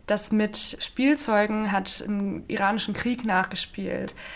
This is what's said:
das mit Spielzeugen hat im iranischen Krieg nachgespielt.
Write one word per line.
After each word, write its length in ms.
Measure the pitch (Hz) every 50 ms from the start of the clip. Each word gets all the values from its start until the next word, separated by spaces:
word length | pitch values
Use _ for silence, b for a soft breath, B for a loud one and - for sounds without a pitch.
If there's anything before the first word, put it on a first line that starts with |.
| B
das 260 | - 208 208 - - 214
mit 440 | 214 214 107 214 - - - - -
Spielzeugen 920 | - - - - 254 277 302 294 - - 220 208 208 214 214 214 214 208 196
hat 280 | 196 190 - - -
im 440 | - - 208 202 202 202 - - - -
iranischen 440 | - 214 196 196 214 220 - - 202
Krieg 320 | - - 240 247 240 247
nachgespielt. 920 | 220 190 185 185 185 - - - - - - 196 180 - - - - - B B B B